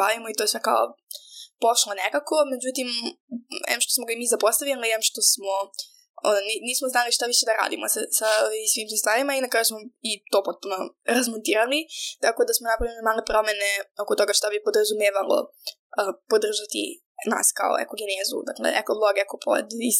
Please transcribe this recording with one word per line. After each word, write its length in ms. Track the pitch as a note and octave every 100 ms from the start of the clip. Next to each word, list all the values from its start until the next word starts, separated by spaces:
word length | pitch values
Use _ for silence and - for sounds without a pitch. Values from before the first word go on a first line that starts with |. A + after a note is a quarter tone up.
bavimo 240 | G3+ A3+ A3+
i 80 | G#3+
to 60 |
je 80 | G#3+
sve, 80 | A#3 A3+
kao, 140 | - A#3+ - _ - - - - -
pošlo 280 | A#3 A#3+ G#3+
nekako. 400 | G3 G3+ C#4+ D4 D#4 C#4
Međutim, 340 | B3+ B3+ C4 B3 A#3+ A#3 - - A#3+ - - -
em 80 | A#3+
što 120 | -
smo 100 | - A#3
ga 60 |
i 80 | A3+
mi 120 | A#3+
zapostavili, 600 | A3+ G#3 A#3 C#4+ B3+ A3+ A3
em 60 | -
što 120 | - -
smo, 200 | - G3 G3 G3 - - _ _ - -
ono, 120 | G3+ G3+
ni-, 140 | A3 A#3+
nismo 180 | B3+ C4
znali 280 | B3 A#3+ A#3+
šta 80 | A#3+
više 180 | B3 A#3
da 120 | A3
radimo 240 | - - G#3+
sa, 120 | A3 - -
sa, 100 | A3 G#3+ A3 A3
i 20 | G#3+
svim 140 | A#3 A3
tim 100 | G#3+
stvarima 340 | G#3+ A3+ C#4
i 100 | C4+
na 40 | B3+
kraju 140 | A#3 A3+
smo 80 | A3 G#3+ _ A3+
i 20 | G3+ -
to 60 | G3+ F#3+
potpuno 280 | - G3 F#3+ - _ - A#3+
razmontirali, 640 | A#3+ A3 A3 G#3+ A#3+ D4 D#4+ - - -
tako 160 | - -
da 80 | A3+
smo 100 | A3+ A#3
napravili 420 | A3+ A#3 A#3 A3
male 140 | A3 A3
promene 400 | A3 A3 G#3 G3+ G3+ - -
oko 100 | G#3
toga 180 | G#3 G3+ -
šta 80 | G#3+
bi 140 | G#3 G#3+
podrazumevalo, 720 | G#3+ G#3+ G#3+ G3+ G3 F#3 - - _ - - _ -
a, 20 | G3 - -
podržati 540 | A3 G#3+ G#3+ G#3 - - - _ - A3
nas 160 | A3+ - -
kao 140 | F#3+ -
Ekogenezu, 540 | - - G3+ F#3+ G3+ - -
dakle, 200 | - - A3
Ekoblog, 360 | G#3+ G#3+ G#3 G3
Ekopod 480 | G3 - - F#3 G#3+ A3+
i 20 | A#3+